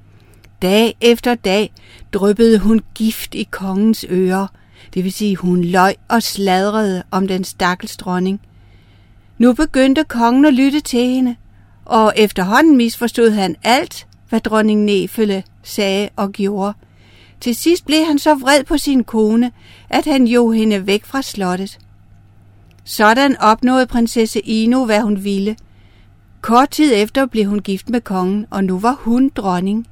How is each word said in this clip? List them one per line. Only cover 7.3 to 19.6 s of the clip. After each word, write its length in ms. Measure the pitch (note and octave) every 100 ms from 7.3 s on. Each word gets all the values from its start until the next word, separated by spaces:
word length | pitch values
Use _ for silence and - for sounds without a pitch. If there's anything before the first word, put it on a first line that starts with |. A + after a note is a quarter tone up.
| F#3
stakkels 540 | F#3 - F3+ F3+ G#3+ -
dronning. 440 | - F3+ F#3 G3 - - - - _ _ _ _ _ -
Nu 160 | A#3+
begyndte 500 | B3 D4+ C4 C4+ C4+
kongen 420 | D#4 A#3 A#3 B3+ D4+
at 80 |
lytte 260 | B3+ C#4 D4
til 300 | - A#3+ B3
hende, 260 | C4 B3+ A#3+ - - - _ -
og 280 | A3 G#3+ -
efterhånden 600 | G#3+ - F#3 A#3+ D#4+ C4+
misforstod 540 | A#3 - A#3 - A3+
han 240 | G#3+ F#3 D#3+
alt, 440 | - C4 E4+ - - _ -
hvad 100 | A3
dronning 460 | - G#3+ G#3+ G#3+ G#3
Nefele 580 | G3+ F#3 - G#3+ F#3+ - _
sagde 460 | - - G3 F#3+ G#3 -
og 160 | G3+
gjorde. 420 | G3+ G3 G3+ G3 G#3 _ _ _ - - -
Til 140 | B3 A3+
sidst 300 | D#4+ F4+ -
blev 200 | D#4 D#4+
han 140 | D4
så 160 | D#4 D4
vred 280 | B3+ C#4+
på 140 | - D4+
sin 260 | - C4+
kone, 480 | A3 A3 G#3+ A3+ A#3+ -